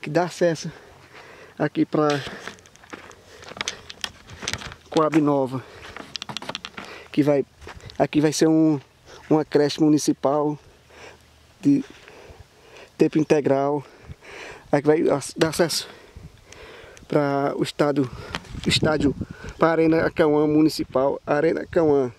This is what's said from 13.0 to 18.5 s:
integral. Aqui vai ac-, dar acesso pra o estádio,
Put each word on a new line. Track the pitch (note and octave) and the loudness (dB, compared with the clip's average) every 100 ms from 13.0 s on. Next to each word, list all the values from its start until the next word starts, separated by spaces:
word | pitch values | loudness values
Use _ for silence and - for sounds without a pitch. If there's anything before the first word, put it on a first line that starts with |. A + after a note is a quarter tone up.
| D#3 D#3 | 2 2
integral. | D3+ D#3 C3 C#3 C#3 D3 - - - - - - - - - | 2 2 4 2 0 -2 -8 -20 -20 -20 -18 -18 -18 -20 0
Aqui | C#3+ C#3+ | 2 4
vai | D#3 - | 4 2
ac-, | C#3+ - - | 0 -4 -2
dar | D#3+ | -2
acesso | - E3+ - - - - - - - - - - - - - - | 2 0 0 -8 -18 -20 -20 -20 -20 -20 -20 -20 -20 -20 -20 -2
pra | D3+ C#3+ C#3 C#3 - | 0 0 0 -2 -2
o | |
estádio, | D3 - D3 D3 C3 - - - - | -6 -2 0 0 -2 -4 -14 -14 -14